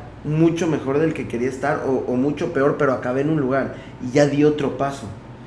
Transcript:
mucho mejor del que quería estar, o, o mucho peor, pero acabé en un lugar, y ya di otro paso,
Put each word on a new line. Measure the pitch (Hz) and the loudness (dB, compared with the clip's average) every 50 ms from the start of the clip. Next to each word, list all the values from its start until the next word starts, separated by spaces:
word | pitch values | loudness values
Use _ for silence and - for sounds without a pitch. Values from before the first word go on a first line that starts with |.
| - - - - - | -12 -16 -16 -10 -6
mucho | 147 151 156 165 165 160 165 185 165 | -2 2 4 4 4 4 2 0 0
mejor | 151 - - 131 139 147 | 0 0 0 0 2 2
del | 160 160 156 | 2 2 0
que | 143 120 98 | -2 -6 -6
quería | 117 117 123 135 | -4 -2 -2 -2
estar, | 131 - 139 143 156 - - 131 | -2 -2 -2 -2 -2 0 0 0
o, | 131 117 - - | 0 0 0 0
o | 123 123 | 0 0
mucho | 131 147 147 - 175 - - | 0 0 0 -2 -4 -2 0
peor, | 139 139 147 160 - | 2 2 2 2 2
pero | 147 135 127 | 2 0 0
acabé | 113 120 123 123 135 | 0 -2 -2 -2 0
en | 143 151 | 0 2
un | 160 151 | 2 2
lugar, | 131 123 135 135 120 117 - - - - - - 127 127 | 2 2 0 0 -2 -2 -6 -10 -14 -16 -14 -10 -10 0
y | |
ya | 120 147 147 143 | 2 4 4 4
di | 135 143 147 | 4 4 4
otro | 151 151 147 139 131 - - | 4 4 2 0 -2 -2 -2
paso, | 139 139 135 - 107 98 - - - - - - - | -4 -4 -4 -6 -10 -12 -12 -14 -16 -18 -18 -18 -18